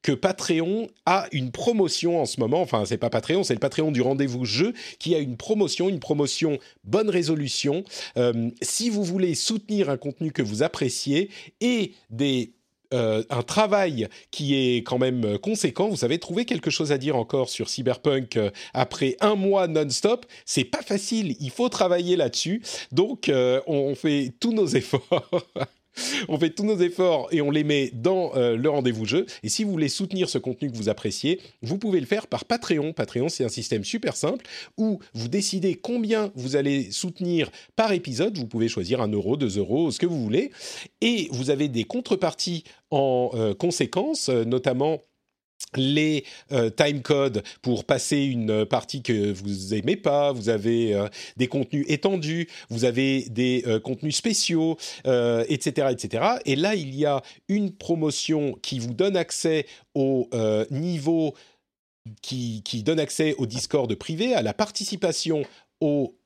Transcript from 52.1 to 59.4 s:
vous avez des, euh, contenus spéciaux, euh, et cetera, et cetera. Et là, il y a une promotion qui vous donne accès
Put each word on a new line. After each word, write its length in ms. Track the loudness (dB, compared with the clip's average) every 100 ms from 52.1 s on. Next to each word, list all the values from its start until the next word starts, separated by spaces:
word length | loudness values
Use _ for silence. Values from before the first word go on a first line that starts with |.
| 0 -2 -4 -4 -10 -8
vous 160 | 0 2
avez 380 | 4 2 2
des, 400 | -2 0 2 2 2
euh, 140 | -2
contenus 360 | -2 -4 -4 -2
spéciaux, 600 | 0 0 0 2 0 -2 -8 -6 2
euh, 360 | 2 4 2 0
et 100 | 0
cetera, 320 | -2 0 0
et 60 | 0
cetera. 420 | -4 0 2 0 0
Et 100 | 0
là, 200 | 2 0
il 200 | -4 -2
y 120 | 0
a 160 | 0 -4 -20 -2
une 220 | -2 -2
promotion 840 | -6 -4 0 0 -2 -2 0 0 -4
qui 160 | -6 -6
vous 160 | -6
donne 240 | 0 2 2
accès 480 | -2 -2